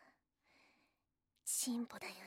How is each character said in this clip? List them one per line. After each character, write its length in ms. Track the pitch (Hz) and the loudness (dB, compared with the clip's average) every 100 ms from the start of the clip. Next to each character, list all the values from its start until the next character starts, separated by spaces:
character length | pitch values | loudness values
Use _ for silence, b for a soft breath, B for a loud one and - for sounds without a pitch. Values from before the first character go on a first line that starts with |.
| B B _ _ b b b b b b b _ _ _ | B B _ _ b b b b b b b _ _ _
進 420 | - - - 240 233 | 0 2 4 2 0
歩 140 | - | -4
だ 80 | - | -8
よ 60 | - | -8